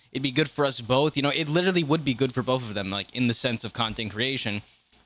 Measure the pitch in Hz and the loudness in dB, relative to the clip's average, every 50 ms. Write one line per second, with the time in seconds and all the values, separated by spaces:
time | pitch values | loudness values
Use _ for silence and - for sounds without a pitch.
0 | _ _ - 127 135 135 123 147 156 139 - - 143 139 127 - 117 107 127 135 | _ _ -6 -4 -4 -2 2 0 0 0 2 0 0 0 0 -2 -2 2 4 4
1 | 147 156 - 143 135 143 131 147 170 147 151 175 180 190 185 175 160 135 151 165 | 4 4 2 2 0 2 2 0 0 2 2 2 4 4 2 2 2 2 2 2
2 | 139 139 123 110 135 135 - 127 113 127 127 131 123 110 101 101 95 95 98 101 | 2 0 0 2 0 0 0 0 0 0 0 0 -2 -4 -4 -4 -4 -2 -2 -4
3 | 95 - - 120 127 120 113 - - 127 117 - - 107 - - 113 110 107 - | -6 -6 -4 -2 0 0 0 0 -2 -2 -2 -4 -6 -6 -4 -4 -4 -2 -4 -4
4 | 113 104 101 110 123 131 135 127 - 113 101 104 - - - _ _ _ _ _ | -8 -6 -4 -2 -2 -2 -2 -2 -4 -4 -4 -6 -6 -10 -18 _ _ _ _ _
5 | _ | _